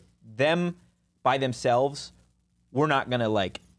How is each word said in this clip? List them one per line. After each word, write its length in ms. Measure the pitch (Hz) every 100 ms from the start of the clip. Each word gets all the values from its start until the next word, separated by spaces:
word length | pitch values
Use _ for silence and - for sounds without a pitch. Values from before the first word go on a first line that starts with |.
| _ _ 113 110
them 400 | 143 170 175 175 _ _ _ _
by 140 | 127 135
themselves, 760 | 131 120 131 120 139 139 - - _ _ _ _ _
we're 160 | 127 151
not 220 | 135 120
gonna, 200 | 123 113
like, 320 | 107 92 - -